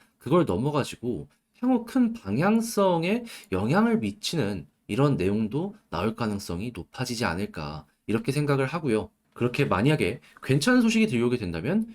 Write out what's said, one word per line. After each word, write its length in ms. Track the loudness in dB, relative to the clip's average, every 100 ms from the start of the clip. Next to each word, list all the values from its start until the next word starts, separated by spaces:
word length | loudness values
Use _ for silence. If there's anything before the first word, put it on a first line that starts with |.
| _ _
그걸 280 | 2 2 4
넘어가지고 840 | 0 0 -2 -4 -6 -6 -6 -10 _ _ _
향후 260 | 0 0 0
큰 280 | 2 2
방향성에 1120 | 0 -4 0 2 2 2 2 2 2 0 -2 -4 -16 -6
영향을 480 | -4 0 2 2 2
미치는 680 | -2 -4 -4 -2 -2 -4 -10 _ -4
이런 280 | 2 2 2
내용도 600 | 2 0 -2 -2 -6 -10 _
나올 260 | -2 -2 -2
가능성이 560 | -4 -4 -6 -6 -6 -10
높아지지 500 | -12 -8 -6 -2 -2
않을까, 600 | -2 -6 -6 -10 -10 -14 _ -4
이렇게 240 | -2 0
생각을 340 | -2 0 0 0
하고요. 440 | -2 0 0 -2 _ _ -4
그렇게 280 | -2 0 0
만약에 540 | 2 4 2 0 -4 -14 -14
괜찮은 400 | 0 2 4 4
소식이 240 | 4 4 2
들려오게 320 | 2 0 0
된다면 480 | -2 -4 -2 -2 -2